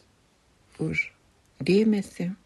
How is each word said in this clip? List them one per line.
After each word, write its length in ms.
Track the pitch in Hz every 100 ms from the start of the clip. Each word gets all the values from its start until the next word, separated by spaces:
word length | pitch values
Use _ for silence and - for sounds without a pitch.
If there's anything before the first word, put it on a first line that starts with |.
| _ _ _ _ _ _ _ -
už 260 | 160 156 - _ _ _ _ -
dėmesį. 680 | 143 196 220 208 - - 180 208